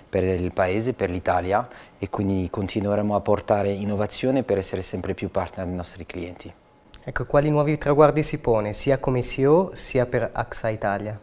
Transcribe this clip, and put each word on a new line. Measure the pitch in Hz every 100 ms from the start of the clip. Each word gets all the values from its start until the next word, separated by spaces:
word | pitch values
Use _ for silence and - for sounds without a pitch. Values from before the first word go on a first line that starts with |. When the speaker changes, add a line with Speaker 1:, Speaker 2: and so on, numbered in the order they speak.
| -
Speaker 1:
per | 98
il | 92 90 90
Paese, | - 92 101 117
per | 117 98
l'Italia, | 87 92 90 90 104 123 - - -
e | 101
quindi | - 98 95 90
continueremo | - 98 110 101 104 104 101
a |
portare | 110 104 - 104 101
innovazione | 98 104 101 104 - 127 135
per | 113 98
essere | - 95
sempre | 92 95 90
più | 92 98
partner | 95 90 - 90
dei | 90
nostri | 87 92 85
clienti. | 90 87 90 85 - _ _ _ -
Speaker 2:
Ecco, | - - 127
quali | 147 151
nuovi | 147 147 151
traguardi | 143 143 151 143
si | 151 147
pone | - 110 104
sia | 107 135 131
come | - 127
C | 120 -
E | 135
O | 160 185
sia | - - 127 123
per | 123 113
axa | - 117 - 113
Italia? | 110 104 101 104 107